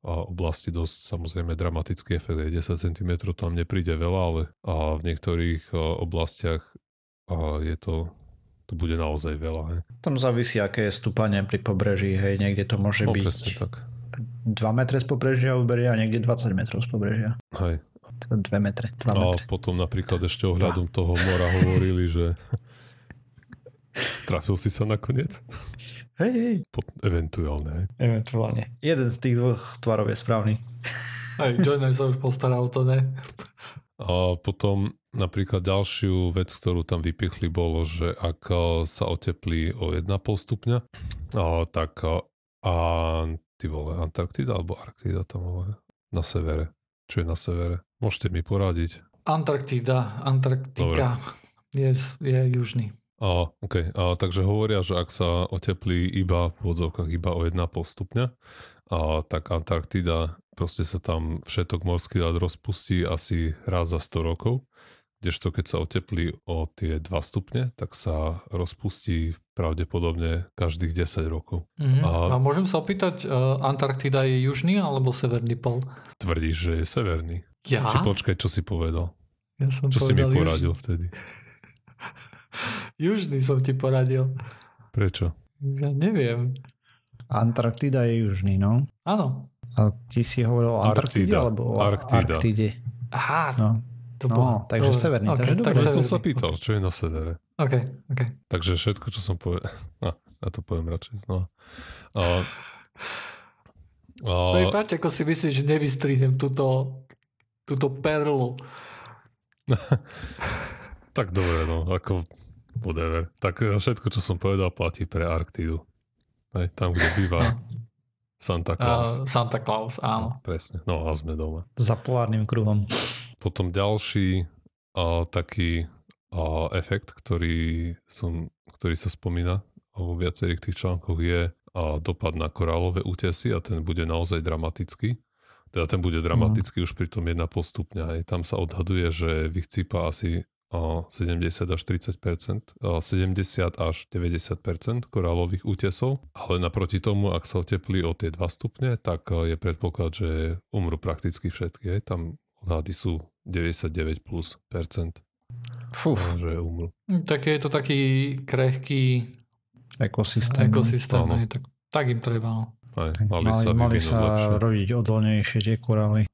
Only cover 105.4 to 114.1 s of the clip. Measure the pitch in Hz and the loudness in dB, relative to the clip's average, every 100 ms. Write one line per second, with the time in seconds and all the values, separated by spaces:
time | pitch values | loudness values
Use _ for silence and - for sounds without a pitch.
105.4 | 156 135 143 156 147 131 147 135 131 131 | 0 0 2 2 2 0 2 4 4 4
106.4 | 139 131 135 131 131 131 - - _ _ | 0 2 2 2 0 -8 -18 -20 _ _
107.4 | _ _ - 131 139 135 156 151 147 143 | _ _ -6 0 0 0 0 2 2 2
108.4 | 123 123 - - - - - - _ _ | 0 -4 -14 -18 -18 -18 -20 -20 _ _
109.4 | _ _ - 123 - 131 - - - - | _ _ 0 0 2 0 0 -14 -14 -8
110.4 | - - - - - - - - 101 92 | -6 -6 -8 -12 -18 -20 -8 -4 -2 0
111.4 | 90 82 80 82 82 90 - 95 80 - | 2 2 0 -2 0 -2 0 -4 -4 -14
112.4 | - - _ - 101 82 82 82 82 _ | -20 -20 _ -8 -4 -2 0 0 -4 _
113.4 | 98 87 113 101 98 113 - | -4 0 2 2 0 0 -2